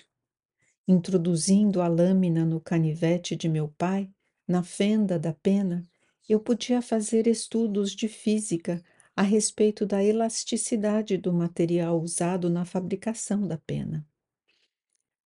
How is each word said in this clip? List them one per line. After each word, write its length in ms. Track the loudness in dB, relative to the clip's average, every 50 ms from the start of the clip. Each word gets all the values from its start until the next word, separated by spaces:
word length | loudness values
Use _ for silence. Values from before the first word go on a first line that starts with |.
| -20 _ _ _ _ _ _ _ _ _ _ _ _ _ _ _ _
Introduzindo 960 | 4 4 4 4 2 0 0 2 2 0 0 2 4 4 4 4 4 2 2 2
a 60 | 2
lâmina 560 | 4 4 4 4 4 4 4 2 2 2 2
no 160 | 2 0 -2
canivete 720 | -2 -2 0 2 2 0 0 0 0 0 0 0 -2 -4 -6
de 140 | -4 -2 -2
meu 180 | -2 -2 -2
pai, 420 | -4 -6 -4 -4 -2 -2 -2 -4 -6 -10 _ _ _ _ _ _
na 160 | -2 0 0 -2
fenda 560 | -2 -4 -2 0 2 2 2 2 0 0 -2
da 140 | -2 -4 -6
pena, 500 | -2 0 2 2 2 2 0 -2 -4 -8 -10 _ _ _ _ _ _ _ 0
eu 100 | 0 0
podia 420 | 2 0 -2 -2 0 -2 -2 -2
fazer 460 | 0 -2 -2 -2 -2 0 0 2 2
estudos 640 | 2 2 0 -2 -4 -2 -2 0 0 0 0 -2 -2 -2
de 100 | -4 -6
física 720 | -6 -6 -4 -2 0 0 0 0 -2 -4 -4 -2 -4 -6 -6 -8 _ _ _ _ _ _
a 60 | 0 2
respeito 600 | 2 4 2 2 0 0 2 2 2 2 0 -2
da 180 | -2 0 2 2
elasticidade 1160 | 2 2 2 0 -2 -2 -6 -6 -4 -4 -4 -2 -2 -2 -2 0 0 0 0 0 0 -2 -2
do 120 | 0 0
material 720 | 0 0 0 0 0 0 0 0 2 0 0 0 0 0
usado 480 | -2 -4 -4 -2 -2 -2 0 0 0 0
na 160 | 0 -2 -4
fabricação 800 | -4 -4 -6 -4 -4 -6 -6 -4 -6 -6 -6 -4 -4 -2 -2 -2
da 120 | -2 -4 -6
pena. 480 | -6 -6 -6 -6 -6 -6 -6 -8 -8 -12 _ _ _ _ _ _ _ _ _ _ _ _ _ _ _ _ _ _ _ _ _ _ _